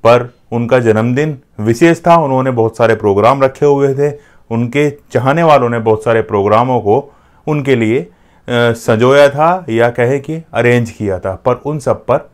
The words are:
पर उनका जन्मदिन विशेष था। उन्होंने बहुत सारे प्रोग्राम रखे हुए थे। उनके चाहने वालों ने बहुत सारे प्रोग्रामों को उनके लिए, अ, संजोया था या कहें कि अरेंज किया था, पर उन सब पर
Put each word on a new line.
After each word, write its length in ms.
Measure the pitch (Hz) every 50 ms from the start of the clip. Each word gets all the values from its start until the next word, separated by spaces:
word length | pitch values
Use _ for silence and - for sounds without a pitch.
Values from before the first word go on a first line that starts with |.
| -
पर 280 | 113 120 123 123 123 _ _ _ _
उनका 260 | 117 117 120 113 139 127
जन्मदिन 600 | 120 113 107 107 113 120 123 135 151 156 143 127 _ _ _ -
विशेष 400 | 107 110 117 117 165 170 165 165 -
था। 100 | 175 170
उन्होंने 340 | 170 156 135 131 131 127 131
बहुत 260 | 127 117 113 113 -
सारे 180 | - 120 113 113
प्रोग्राम 480 | 107 107 104 98 101 104 117 135 139
रखे 240 | 135 135 135 - 147
हुए 280 | 147 143 139 139 139 135
थे। 200 | 135 143 147 143 143 _ _ _ - _ _
उनके 400 | 113 117 120 117 123 143 147 147
चाहने 520 | 143 - _ _ - 123 120 135 143 165
वालों 260 | 170 160 147 135 120 117
ने 100 | 117 117
बहुत 260 | 110 113 110 107 -
सारे 180 | 120 113 113
प्रोग्रामों 580 | 107 - 107 101 98 104 104 110 123 131 127 117
को 340 | 101 98 107 135 139 - _ _ _ _ _ _ _
उनके 300 | - 151 147 135 139 131
लिए, 240 | 117 113 107 117 139
अ, 80 | 170 - _ _ _ _ _ _ _ -
संजोया 800 | 123 120 120 117 113 117 - - 117 107 120 127 139 143 147 139
था 380 | 127 143 156 165 180 185 175 -
या 220 | 113 113 117 120
कहें 300 | 120 - 120 123 139 143
कि 220 | 139 - 160 165 165 _ -
अरेंज 360 | 117 117 120 120 120 117 -
किया 280 | - - 107 101 95 90
था, 160 | - 95 92
पर 200 | - _ 127 123
उन 240 | 123 - 139 151 151
सब 220 | - 131 110 -
पर 300 | - - 123 151 - -